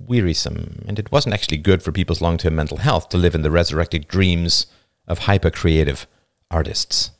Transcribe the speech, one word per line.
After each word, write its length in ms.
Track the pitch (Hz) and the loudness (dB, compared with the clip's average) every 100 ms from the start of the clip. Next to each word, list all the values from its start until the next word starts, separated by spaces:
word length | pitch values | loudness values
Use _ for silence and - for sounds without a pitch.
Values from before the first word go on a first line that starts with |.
| 87 | -2
wearisome, 800 | 120 90 78 - 78 80 - - | 0 2 0 -4 -6 -8 -10 -8
and 120 | 104 | -8
it 120 | 107 | -2
wasn't 220 | 143 - | 0 0
actually 240 | 107 - 78 | -4 -2 -2
good 240 | 80 92 | 2 2
for 100 | - | 2
people's 300 | 87 87 82 | -2 -2 0
long-term 320 | 82 85 82 | 0 0 0
mental 240 | 80 76 76 | 0 -2 -2
health 320 | 135 90 - | 0 0 0
to 80 | 90 | 2
live 160 | 87 | 2
in 100 | 80 | 2
the 80 | 78 | 2
resurrected 560 | 82 85 76 85 82 73 | 2 2 0 -2 -2 -2
dreams 600 | 95 95 87 85 - - _ _ _ - | 2 2 2 2 0 -2 _ _ _ -6
of 120 | 92 | -4
hyper-creative 840 | - 101 - - 85 80 73 69 - _ _ _ - | 0 2 2 0 2 4 2 -2 -8 _ _ _ -6
artists. 600 | 85 78 - - - - | -4 -2 -4 -4 -4 -4